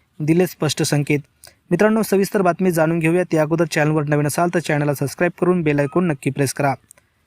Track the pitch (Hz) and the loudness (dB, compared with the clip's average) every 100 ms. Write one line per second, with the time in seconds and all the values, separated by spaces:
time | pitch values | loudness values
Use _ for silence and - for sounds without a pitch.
0 | _ - 151 170 180 - 151 - 156 147 | _ -6 0 2 0 -2 -4 -2 -2 0
1 | 143 147 - _ - _ - 175 214 220 | 0 -2 -4 _ -20 _ -4 2 2 2
2 | 202 196 190 208 180 170 185 165 160 170 | 0 0 0 0 0 2 0 2 0 2
3 | 160 180 175 160 151 165 165 165 151 156 | 2 0 0 0 0 0 0 0 0 0
4 | 147 147 147 - 175 180 - 147 147 135 | 0 0 0 0 0 0 -2 -2 -2 -2
5 | 135 - 175 - 180 180 151 143 143 175 | -4 -2 -4 0 0 0 0 0 0 0
6 | 180 139 143 139 135 - 139 131 _ _ | -2 -2 -4 -2 -2 -2 -2 -4 _ _
7 | _ _ | _ _